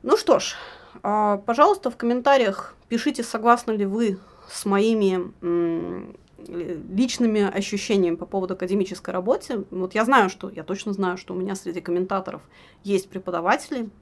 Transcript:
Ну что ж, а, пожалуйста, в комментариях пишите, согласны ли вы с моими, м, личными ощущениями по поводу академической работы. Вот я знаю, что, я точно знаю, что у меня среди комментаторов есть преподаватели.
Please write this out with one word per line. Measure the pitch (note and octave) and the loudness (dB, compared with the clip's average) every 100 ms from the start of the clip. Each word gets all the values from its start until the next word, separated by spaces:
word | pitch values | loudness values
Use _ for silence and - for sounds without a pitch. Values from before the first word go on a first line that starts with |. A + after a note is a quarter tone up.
Ну | A#3 A4 | 2 2
что | - C#4 | 4 2
ж, | - - - - - - | 2 -10 -16 -20 -20 -8
а, | G3+ G#3 G#3 G3+ | -2 2 2 0
пожалуйста, | G3+ A#3 D#4 G4 C4 | -2 4 4 4 -2
в | - | -4
комментариях | A#3 B3 B3 C#4 A#3 - - - _ | -2 2 4 4 4 -2 -10 -18 _
пишите, | A#3 D4 D4 | -2 0 -2
согласны | A#3 A3+ A3+ A#3+ A#3+ | -6 0 4 4 2
ли | G#3+ | -2
вы | G3+ G#3 A#3 F#3+ - - - | 0 0 0 -2 -10 -20 -16
с | - | -8
моими, | G#3 G3 A3 A3 G3 F#3 - - | 0 2 4 4 2 2 -4 -6
м, | F3 E3+ E3+ E3 F3 F#3 - - _ - - | -2 0 0 -2 -4 -8 -10 -18 _ -20 -14
личными | F3 E3+ E3 - F#3+ B3+ - A#3+ G#3+ | -10 -8 -10 -6 -2 0 2 2 2
ощущениями | G3+ G3 G3 G3+ - G3+ F3 E3 | 2 0 -4 -6 0 2 2 0
по | |
поводу | F3+ G3 F#3 | -4 -4 -4
академической | F3+ F3+ G3 F#3+ F3+ - | -4 -2 0 0 -4 -6
работы. | F#3 F#3 E4 - A#3 F#3+ | -4 0 0 0 -8 -6
Вот | F3+ F3+ | -6 -4
я | G#3 A#3 | 0 4
знаю, | C4+ G3 | 4 4
что, | - - | 0 -12
я | - | -12
точно | D#3 F#3+ G#3+ | -8 -6 -6
знаю, | G3 F#3 F3+ | -2 -2 -4
что | - | -8
у | F#3 | -6
меня | F#3+ | -6
среди | F#3+ - E3+ | -6 -6 -8
комментаторов | E3 F3 F#3 G3 F#3+ E3 - - - _ | -2 -2 0 -2 -4 -12 -16 -20 -20 _
есть | G3 G3 F#3+ | -2 -2 -2
преподаватели. | F#3 F#3 F3 E3+ C4+ - C4+ A3 - | -10 -4 -2 2 0 0 -6 -6 -12